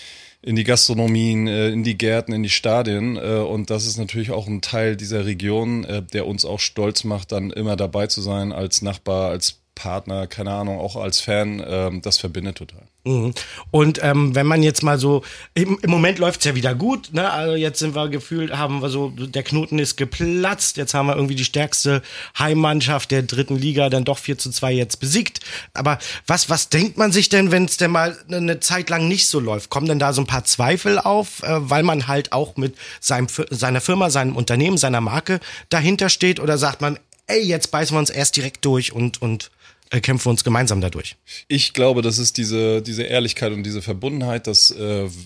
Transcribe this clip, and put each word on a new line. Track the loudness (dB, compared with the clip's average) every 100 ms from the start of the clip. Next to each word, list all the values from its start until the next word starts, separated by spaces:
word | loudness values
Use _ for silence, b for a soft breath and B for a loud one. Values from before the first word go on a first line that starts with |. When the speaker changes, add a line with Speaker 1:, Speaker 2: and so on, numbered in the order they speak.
| B B B B
Speaker 1:
in | -2
die | 0
Gastronomien, | 4 4 4 2 2 4 2 2 0
äh, | 2 0
in | 0
die | -2 0
Gärten, | 2 0 0
in | -2
die | 0
Stadien. | 0 2 0 2 -2 -2 -4
Äh, | -2 -2
und | -2 -4 -4
das | -4
ist | -4 -4
natürlich | -6 -4 -4
auch | -6 -4
ein | -6
Teil | -4 -2 0 -2
dieser | -4 -4 -2
Region, | -2 -2 0 0 -4
äh, | -4 -6
der | -6 -6 -4
uns | -4
auch | -4 -2
stolz | -4 -2 -2 -2
macht, | -4 -6 -4
dann | -6 -4
immer | -4 -4
dabei | -2 -2 -2 -2
zu | -4
sein | -4 -4 -4
als | -4 -2 -2
Nachbar, | -2 -6 -4 -2 -2
als | -2 -4 -6 _
Partner, | -10 -6 -6 -6 -6 -6
keine | -8 -6
Ahnung, | -4 -4 -4
auch | -6 -6
als | -2 -2
Fan, | 0 0 0 -4 -4
ähm, | -2 -2 -4
das | -2 -2
verbindet | -2 -6 -8 -10
total. | -14 -18 -20 _
Speaker 2:
Mhm. | -2 0 0 -4 B B B
Und, | 4 4 4
ähm, | 2 4 4
wenn | 4 4
man | 6
jetzt | 4 4
mal | 2 2
so, | 4 2 B B B
im, | -2 0 2
im | 4
Moment | 4 4 4
läuft's | 0 2 0
ja |
wieder | 0 0
gut, | 0 0 -2 -4
ne? | -2 0
Also | 0 -2
jetzt | 0 0 -2
sind | -2
wir | -2 -2
gefühlt, | -4 -4 -6 -4 -4
haben | -2 -2
wir | -2
so, | -2 -4
der | -6 -6 -6
Knoten | 0 0 0 0
ist | 0 -2
geplatzt, | -4 -2 -2 0 0 0 -2 -2
jetzt | -2
haben | 0 2
wir | 2
irgendwie | 0
die | 0
stärkste | -2 0 0 0 2 0 B B B -2
Heimmannschaft | 2 4 4 2 2 0 2
der | 0
dritten | 0 -2 0 0
Liga | 0 2 2
dann | 2
doch | 0 -2
vier | -4 -4
zu | -4
zwei | -2 0
jetzt | 0 0 -2
besiegt. | 0 0 0 -6 B B B
Aber | -2 0 0 B B 0
was, | 0 2
was | 0 2
denkt | 2 2 2
man | 2
sich | 4 4
denn, | 4 4
wenn's | 4 4 2
denn | 2
mal | 2 0 -4 -8
eine, | -4
eine | -2 0
Zeit | 0 0 0
lang | 0 2
nicht | 2 2
so | 2
läuft? | 0 -4 -2
Kommen | -2 0
denn | 2
da | 2
so | 2
ein | 0
paar | 0
Zweifel | 0 2 2 2 2 2
auf, | 2 0 0 -6
äh, | -2 -2 2
weil | 2
man | 4 2 0
halt | -2 0
auch | -2 -2 -2
mit | -4 -6 B B
seinem | -2 0 0
Fi-, | -4 -6
seiner | -2 0 0
Firma, | 0 2 2
seinem | 2 0
Unternehmen, | 0 0 2 2 2
seiner | 2 2
Marke | 0 -2 -2 -4 B B B
dahinter | 2 2 2 2
steht? | 2 2 2
Oder | 0 0
sagt | 0 0
man, | -4 -4 _ _ -2
"Ey, | 0
jetzt | 2 0 0
beißen | 0 0
wir | 2
uns | 0
erst | 0 0 0
direkt | -2 -2
durch | 2 2 0
und, | -2 -2 -2
und, | -4 -4 -8 b b b _
äh, | -2
kämpfen | 2 2 2
uns | 2
gemeinsam | 4 2 4 2
dadurch"? | 0 -4 -10 -14 B B B
Speaker 1:
Ich | 0 0
glaube, | 4 4 4
das | 2 2
ist | 0 0
diese, | -2 2 2 2
diese | -2 -6
Ehrlichkeit | 0 0 0 -2 -4
und | -2
diese | -6 -6
Verbundenheit, | -6 -4 -4 -2 -2 -2 0
das, | 2 2
äh, | 2 -2 -2 -4 -8